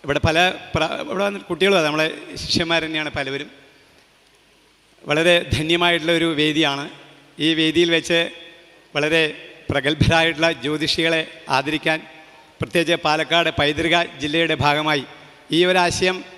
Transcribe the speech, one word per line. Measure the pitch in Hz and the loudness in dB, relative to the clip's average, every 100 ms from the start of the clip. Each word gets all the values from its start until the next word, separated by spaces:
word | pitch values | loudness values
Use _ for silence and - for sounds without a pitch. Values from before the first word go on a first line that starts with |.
ഇവിടെ | 139 143 165 | -4 0 2
പല | 156 180 190 - | 2 2 0 -6
പ്ര-, | 165 156 - | -4 -2 -4
ഇവിടെ | - 185 202 | -6 -4 -4
വന്ന | 202 - | -4 -8
കുട്ടികളും | 170 190 190 | 0 2 4
അതെ, | 156 | 2
നമ്മളെ | 151 156 - - - | 0 -2 -4 -12 -12
ശിഷ്യന്മാർ | - - 165 165 156 | -4 -2 0 0 -2
തന്നെയാണ് | 156 151 147 | -6 -6 -6
പലവരും. | 135 139 143 - - _ _ _ _ _ _ _ _ _ _ _ _ _ - | -6 -6 -10 -18 -20 _ _ _ _ _ _ _ _ _ _ _ _ _ -2
വളരെ | 147 170 170 175 | 0 4 2 2
ധന്യമായിട്ടുള്ള | 120 156 170 175 170 160 165 | -4 0 2 2 2 2 2
ഒരു | 165 147 | 2 2
വേദിയാണ്. | 151 151 151 139 147 - - - - - 151 | 0 2 0 0 -8 -14 -20 -20 -20 -4 0
ഈ | 160 | 2
വേദിയിൽ | 160 156 170 165 | 2 2 2 0
വെച്ച് | 156 170 170 - - - - - _ | 0 0 0 -8 -20 -20 -20 -20 _
വളരെ | 151 151 165 156 143 - - - | -4 0 2 0 -4 -18 -20 -4
പ്രഗത്ഭരായിട്ടുള്ള | 143 135 151 - 165 165 151 165 151 | -2 0 2 4 4 2 2 0 0
ജ്യോതിഷികളെ | 131 151 147 - 165 165 156 - - 135 | -4 -2 -2 0 0 0 -4 -12 -2 0
ആദരിക്കാൻ, | 139 151 160 156 - - - - - _ | 0 -2 -2 -2 -6 -20 -20 -20 -20 _
പ്രത്യേകിച്ച് | 160 175 165 165 156 | -4 -2 0 0 2
പാലക്കാട് | 156 160 165 160 156 | 0 2 2 2 2
പൈതൃക | 147 143 160 170 170 139 | 0 0 0 0 0 -6
ജില്ലയുടെ | 147 160 165 156 | -4 0 0 2
ഭാഗമായി | 143 147 156 147 127 - - - - 151 | 2 2 0 -2 -4 -16 -20 -20 -4 2
ഈ | 180 | 4
ഒരാശയം | 185 175 - 185 185 - | 4 2 2 -2 -2 -10